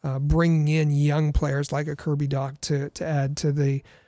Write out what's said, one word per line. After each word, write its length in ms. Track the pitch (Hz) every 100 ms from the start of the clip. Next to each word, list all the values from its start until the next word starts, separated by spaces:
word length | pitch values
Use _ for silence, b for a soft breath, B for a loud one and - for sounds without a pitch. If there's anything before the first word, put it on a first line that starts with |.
uh, 160 | 143 135
bringing 480 | 147 156 170 160 151
in 240 | 156 151
young 400 | 143 147 147 151
players 400 | 143 147 139 143
like 160 | 143 151
a 80 | 143
Kirby 320 | 160 147 143
Dach 320 | 139 135 139
to, 280 | - 143 143
to 160 | - 170
add 320 | 147 135 147
to 140 | 151
the, 320 | 143 139 135 - b